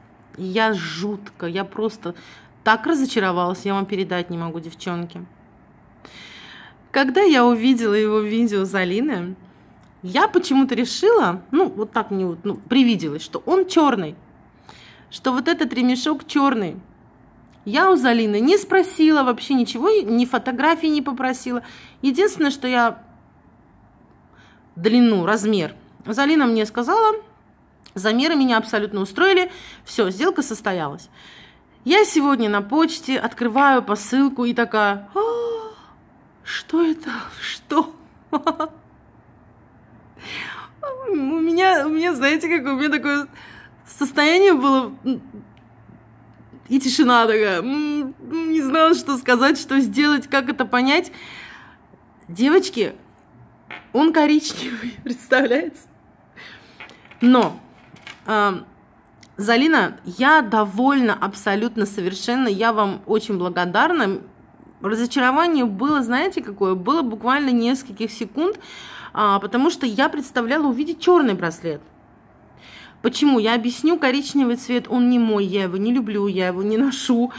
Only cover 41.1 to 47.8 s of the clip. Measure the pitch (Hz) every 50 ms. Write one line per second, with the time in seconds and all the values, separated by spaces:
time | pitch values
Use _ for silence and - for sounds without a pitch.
41.1 | 381 294 269 269 320 330 320 330 330 349 381 381 370 302 277 311 311 311 339 359
42.1 | 320 240 269 277 311 311 330 320 339 320 247 277 269 254 294 302 302 294 - 294
43.1 | 285 285 277 - - - - - - - - - - - _ - - - 285 -
44.1 | - 302 294 311 339 370 403 392 330 262 254 277 269 262 247 208 170 - - 254
45.1 | 247 - - - - 208 - - - - - _ _ - - - - - _ _
46.1 | - - - - - - - - - - - - 247 277 269 254 254 - 269 240
47.1 | 247 233 226 220 214 220 214 202 185 170 196 254 277 302